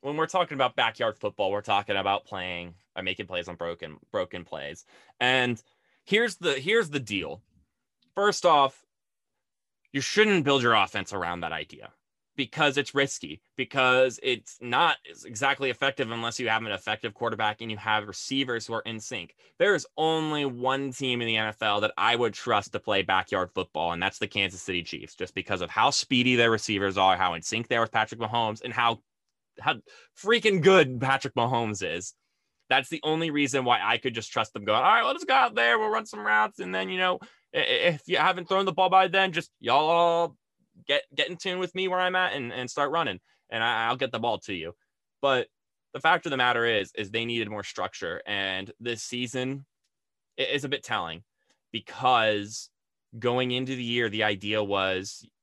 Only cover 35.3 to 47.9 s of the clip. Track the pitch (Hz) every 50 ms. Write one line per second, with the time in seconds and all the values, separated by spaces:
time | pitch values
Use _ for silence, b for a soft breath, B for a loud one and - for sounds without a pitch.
35.3 | - 269 247 240 214 226 233 233 233 220 220 214 214 226 220 214 - 208 208 208
36.3 | 214 214 214 214 214 - 190 180 185 190 190 190 190 185 185 185 185 - B B
37.3 | B B B B - - - - 127 - - 175 165 147 _ - 180 135 151 185
38.3 | 185 180 175 - 196 190 196 190 170 143 185 185 185 190 190 185 170 190 190 190
39.3 | 165 160 165 - _ _ - 117 120 143 156 156 170 170 170 170 170 170 170 165
40.3 | 156 _ _ _ _ _ _ _ _ _ - - 139 147 - _ 143 139 151 -
41.3 | 180 170 - 190 180 180 185 175 _ 185 190 185 180 180 185 180 185 185 185 -
42.3 | 104 143 127 120 101 123 123 123 - - 143 139 147 170 165 123 95 90 _ _
43.3 | _ _ _ _ - 113 113 120 117 110 113 113 123 127 135 123 117 117 113 120
44.3 | 110 98 - - 101 87 78 82 87 _ _ _ _ _ _ _ _ _ - 139
45.3 | 135 127 117 _ _ _ _ _ _ _ _ _ _ 139 131 160 175 175 - 170
46.3 | 139 131 123 123 120 117 117 117 113 104 95 90 _ - 107 95 104 113 117 117
47.3 | 120 117 110 104 107 104 98 - - - 92 98